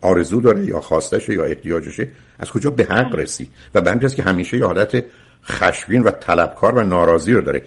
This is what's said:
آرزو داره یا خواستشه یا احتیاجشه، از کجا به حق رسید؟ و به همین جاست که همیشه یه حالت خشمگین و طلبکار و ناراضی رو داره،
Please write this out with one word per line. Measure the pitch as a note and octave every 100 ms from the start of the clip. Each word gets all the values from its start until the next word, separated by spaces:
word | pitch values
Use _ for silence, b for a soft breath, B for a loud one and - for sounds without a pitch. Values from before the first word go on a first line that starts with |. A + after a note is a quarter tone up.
آرزو | F#2 F2 E2 A2
داره | A#2 G2+
یا | G2 D#2+
خواستشه | - D#2+ - G#2 -
یا | F#2+
احتیاجشه، | D#2 D2+ D#2+ E2+ D2+ - C3 b b -
از | -
کجا | A2 C#3+
به | A#2+
حق | G#2+ G2+ B2+
رسید؟ | E2+ D2 - C2 b b
و | G2+
به | F2
همین | A2+
جاست | C3+ C3+
که |
همیشه | - F#2 F2+ B2
یه |
حالت | G#2+ F2+ G#2+ A#2+ - B B B
خشمگین | - - F#2 - - A#2+
و | G#2+
طلبکار | - - E2+ E2+ - G#2
و | B2
ناراضی | G#2 F2+ E2+ E2 E2
رو | A#2
داره، | C#2+ C#2